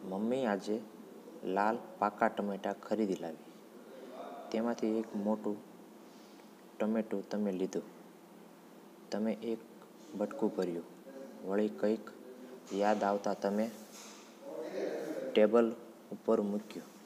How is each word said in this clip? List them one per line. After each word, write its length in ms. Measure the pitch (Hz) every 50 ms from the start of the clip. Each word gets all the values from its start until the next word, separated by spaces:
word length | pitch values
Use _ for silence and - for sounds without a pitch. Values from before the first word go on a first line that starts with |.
| 95
મમ્મી 400 | 98 95 95 107 113 123 135 131
આજે 360 | 110 101 95 95 104 107 117 - - - - - - - - - - - - -
લાલ 340 | - 92 98 101 107 113 120 - - - -
પાકા 300 | 101 104 - - 117 110
ટમેટાં 520 | - - 104 101 98 95 - 101 101 -
ખરીદી 340 | - - 107 104 110 98 92
લાવી. 220 | 82 85 82 80 - - - - - - - - - - - - - - - - - - - - - - -
તેમાંથી 340 | - 110 113 120 117 - -
એક 300 | 110 110 113 110 - -
મોટું 400 | 104 101 104 110 107 - 104 104 104 - - - - - - - - - - - - - - - - - - - - - - - -
ટમેટું 480 | 107 107 110 113 107 - - 98 95 -
તમે 240 | 104 104 104 101
લીધું. 300 | 95 90 95 95 - 87 - - - - - - - - - - - - - - - - - - - - - - - - - -
તમે 220 | - 104 107 110
એક 260 | 107 - 113 117 113 110 - - - - - - - - - - -
બટકું 420 | 98 104 101 - - 110 104 -
ભર્યું. 280 | - 92 87 85 85 - - - - - - - - - - - - - 92
વળી 200 | 98 104 107 107
કંઈક 420 | 107 - - 104 110 110 - - - - - - - - - - - - - -
યાદ 320 | 98 98 101 104 107 104 101
આવતા 300 | 101 101 101 - 104 98
તમે 360 | - - 98 101 104 110 117 - - - - - - - - - - - - - - - - - - - - - - - - - - - - - - - - -
ટેબલ 400 | 110 107 104 110 117 117 113 113 - - - - - - -
ઉપર 280 | - - - - 113 107
મૂક્યું. 560 | 104 101 101 104 - - - 85 - - - - -